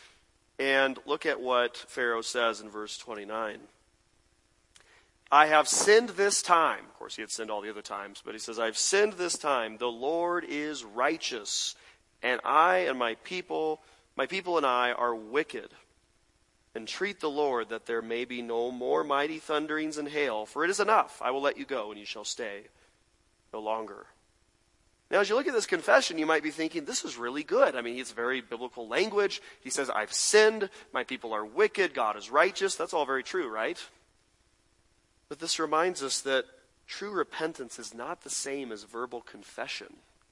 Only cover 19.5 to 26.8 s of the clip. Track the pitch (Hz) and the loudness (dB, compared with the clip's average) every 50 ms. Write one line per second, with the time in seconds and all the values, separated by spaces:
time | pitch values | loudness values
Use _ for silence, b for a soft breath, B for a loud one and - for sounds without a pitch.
19.5 | 156 151 156 151 156 156 156 156 151 151 147 147 151 151 147 131 110 107 107 - | -2 -2 0 -2 -4 -2 -2 -4 -4 -6 -6 -4 -2 0 0 0 0 -2 -4 -6
20.5 | - 143 156 175 202 214 202 202 220 202 - - - - - 123 131 139 139 143 | -2 0 0 0 2 2 4 4 6 4 4 2 -2 -4 -2 -2 0 2 2 0
21.5 | - - 139 - 135 123 104 107 104 104 104 - - 110 104 - - - 120 104 | 0 0 -6 -4 -4 -4 -4 -6 -10 -12 -12 -12 -10 -10 -8 -10 -8 -6 -8 -8
22.5 | 101 101 107 - b b b b b b b _ _ _ _ _ _ _ _ _ | -8 -10 -14 -18 b b b b b b b _ _ _ _ _ _ _ _ _
23.5 | - 110 107 107 110 113 110 104 98 - - - - _ _ _ _ _ _ _ | -10 -6 -4 -2 -2 -2 -4 -8 -12 -16 -18 -20 -20 _ _ _ _ _ _ _
24.5 | _ _ _ _ _ _ _ _ _ _ _ - - 190 202 196 214 254 285 - | _ _ _ _ _ _ _ _ _ _ _ 0 2 2 2 4 2 2 2 2
25.5 | 262 220 202 - 190 175 - 208 202 - 254 - 175 160 156 160 160 156 147 151 | 0 0 0 0 -2 0 4 6 6 6 6 4 -2 -2 0 2 2 2 0 -2
26.5 | 143 156 160 160 160 170 | -4 -4 -4 -4 -4 -6